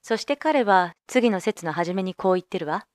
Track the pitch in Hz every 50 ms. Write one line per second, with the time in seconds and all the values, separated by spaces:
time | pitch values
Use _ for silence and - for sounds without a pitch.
0 | _ - 226 214 - - 285 _ - 311 302 277 233 202 190 185 180 170 - _
1 | _ - - 202 226 240 202 180 - 220 208 - 170 165 151 170 175 170 180 196
2 | 185 185 180 - - 190 185 185 180 _ - 180 165 147 156 202 - _